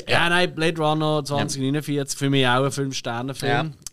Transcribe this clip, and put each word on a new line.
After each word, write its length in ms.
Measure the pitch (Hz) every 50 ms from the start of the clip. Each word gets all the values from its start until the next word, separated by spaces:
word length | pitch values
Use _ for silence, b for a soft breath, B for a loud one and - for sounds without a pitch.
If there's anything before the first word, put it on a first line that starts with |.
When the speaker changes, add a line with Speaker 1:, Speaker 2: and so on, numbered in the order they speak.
| -
Speaker 1:
Ja, 180 | - - 139 165
Speaker 2:
Ja. 40 | 170
Speaker 1:
nein, 260 | 175 180 180 180 135
Blade 240 | 151 160 170 170 160
Runner 380 | 156 151 156 156 156 151 151
Speaker 2:
Ja. 80 | 151 143
Speaker 1:
zwanzig 380 | 131 143 143 143 - - 139 131
neunundvierzig, 560 | 135 139 151 143 - 143 143 139 - - -
für 100 | 143 139
mich 180 | 139 139 131
auch 180 | 123 123 127 139
ein 60 | 139
fünf-Sterne-Film. 800 | - 139 139 135 131 - - 127 117 117 123 135 131 - - 120
Speaker 2:
Ja. 140 | 120 120 156 160 139 - - -